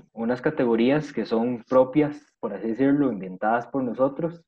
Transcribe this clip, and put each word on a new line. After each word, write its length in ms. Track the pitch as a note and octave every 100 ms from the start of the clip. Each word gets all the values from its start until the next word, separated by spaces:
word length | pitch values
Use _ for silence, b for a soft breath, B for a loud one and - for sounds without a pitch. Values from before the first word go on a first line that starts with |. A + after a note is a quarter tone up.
| -
unas 280 | A2 A2+ B2
categorías 720 | D#3 D3 A#2+ A2+ A#2+ D3+ C#3+
que 140 | - G#2
son 380 | A2+ A#2+ A#2+ -
propias, 680 | B2+ C3 D3+ D3 - _ _
por 140 | A2
así 140 | G2 A2
decirlo, 440 | A2 C#3 C#3+ C3+
inventadas 540 | G2+ F#2 F#2 G#2+ A#2+ -
por 160 | C3+
nosotros. 640 | B2 A2+ C3+ D3 E3 -